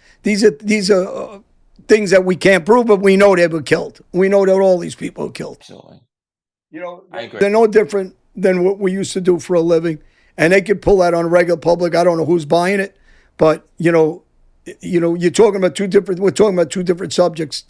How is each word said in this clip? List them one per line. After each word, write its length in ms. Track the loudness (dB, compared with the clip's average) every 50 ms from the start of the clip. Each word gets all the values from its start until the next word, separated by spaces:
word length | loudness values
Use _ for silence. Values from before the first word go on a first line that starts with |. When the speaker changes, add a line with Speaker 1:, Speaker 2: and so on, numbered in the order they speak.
| _ _ _ _ -4
Speaker 1:
these 200 | -4 0 2 2
are, 80 | 2
these 380 | 2 0 -4 -2 -2 0 0 0
are, 180 | 0 0 0
uh, 320 | -4 -8 -12 -14 -14 -18 -20 _ _ _ _ _ _ _ _ -2
things 240 | 2 2 2 2 4
that 140 | 2 2 2
we 100 | 2 -2
can't 300 | 0 2 2 2 2 2
prove, 220 | 2 2 2 4
but 100 | 2 2 2
we 140 | 4 2 4
know 200 | 6 4 4 4
they 120 | 4 2
were 140 | 0 -2 -4
killed. 400 | -4 -2 -2 -2 -4 -6 -14 _ _ _
We 160 | -2 -2 0
know 180 | 2 2 2 2
that 80 | 2 2 2
all 180 | 2 2 2 0
these 160 | -2 -8 -12
people 320 | -12 -12 -12 -10 -10 -12
are 40 | -10
killed. 260 | -10 -12 -14 -14 -16 _
Speaker 2:
Absolutely. 400 | -20 -20 -20 -20 -20 -20 -20 _ _ _ _ _ _ _ _ _ _ _ _ _ _ _
Speaker 3:
You 100 | -16 -12
know, 220 | -10 -10 -12 -12 -18 _
Speaker 2:
I 100 | -14 -14
agree. 180 | -14 -8 -4 -2
Speaker 1:
They're 100 | 0 0
no 180 | 2 2 2
different 480 | 4 2 2 0 0 -4 -6 -8 -8 -14 _ _ _ -8
than 280 | -2 0 0 2 2 0
what 140 | 0 -2 -2
we 120 | -4 -4
used 220 | -4 -4 -6 -6 -6
to 80 | -4
do 180 | 0 0 0 0
for 160 | 0 -2 0
a 60 | 0
living, 380 | 2 2 0 0 0 -2 -6 -8 _ _ _ _ _ _ _
and 140 | -2 2 2
they 100 | 2 2
could 200 | 2 0 -4 -2
pull 160 | 0 0 2
that 160 | 2 2 2 0
on 120 | 0 0
a 40 | 2
regular 300 | 2 2 2 2 0 -2
public. 360 | 0 0 0 0 0 -2 0
I 80 | 0 0
don't 140 | 0 -2
know 80 | -2 -2
who's 200 | 0 -2 -2 0
buying 340 | 0 0 0 0 0 -2 -2
it, 180 | -4 -6 _ _ _ _ _ _ _ _ _
but, 280 | 2 2 2 2 0 _ _ _
you 140 | -2 0 2
know, 320 | 2 2 2 2 -2 -6 _ _ _ _ _ _ _ _ -20
y-, 100 | -20 -18 -14
you 180 | -8 -4 -2 -2
know, 140 | -2 -2 -2
you're 160 | -2 -2 -2
talking 260 | 0 0 0 0 0
about 180 | 0 -2 -4 -2
two 120 | -4 -4
different, 320 | 0 0 -2 -2 -2 -6 -2
we're 120 | -2 -2
talking 240 | 0 0 0 0 0
about 140 | -2 -2 -4
two 140 | -4 -6 -4
different 300 | -4 -4 -4 -6 -6 -2
subjects, 500 | -2 -2 -2 -2 -6 -10 -10 -12 -16 -16